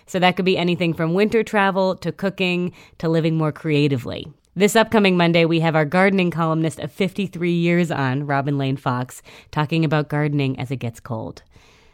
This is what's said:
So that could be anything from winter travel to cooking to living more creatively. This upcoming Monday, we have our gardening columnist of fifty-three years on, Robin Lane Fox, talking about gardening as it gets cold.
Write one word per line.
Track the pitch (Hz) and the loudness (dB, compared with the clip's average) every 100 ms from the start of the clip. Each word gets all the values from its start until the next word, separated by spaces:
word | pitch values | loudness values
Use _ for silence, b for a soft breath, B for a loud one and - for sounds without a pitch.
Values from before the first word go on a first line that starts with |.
| - | -8
So | 185 | 0
that | 180 180 | 2 2
could | 185 | 0
be | 185 | 0
anything | 175 175 170 | 0 0 -2
from | 160 165 | 0 -2
winter | 180 214 226 | 0 2 0
travel | 226 214 196 185 190 175 | 0 0 2 2 0 -2
to | 170 | -6
cooking | 156 196 190 180 175 180 b b - | -4 -6 -2 -2 0 -4 b b -6
to | 165 | 0
living | 165 165 160 | 0 2 0
more | 156 | -2
creatively. | - 160 147 147 135 107 85 - - _ | -2 0 2 2 0 -4 -10 -12 -20 _
This | 175 202 226 | 0 2 4
upcoming | 220 220 196 180 | 4 4 4 4
Monday, | 170 170 165 | 4 4 2
we | 165 | 2
have | 160 156 | 2 2
our | 147 | 2
gardening | 180 196 190 175 | 2 2 2 0
columnist | 156 165 160 160 - | 0 0 0 -2 -4
of | 147 | -12
fifty-three | - 185 - 185 165 175 | -4 -4 -2 -6 -4 -2
years | 170 170 175 165 | 0 2 2 0
on, | 143 135 135 147 | 0 -2 -2 -2
Robin | 139 139 143 | -2 0 -2
Lane | 135 135 | -2 -2
Fox, | 143 123 127 - B B B | -2 -4 -6 -12 B B B
talking | 151 151 165 156 | -4 0 0 2
about | 151 151 | 0 0
gardening | 147 151 147 135 131 | -2 0 0 -2 -4
as | 127 | -6
it | 135 | -6
gets | 117 - | -8 -10
cold. | - 110 104 - _ b b b b | -10 -10 -10 -14 _ b b b b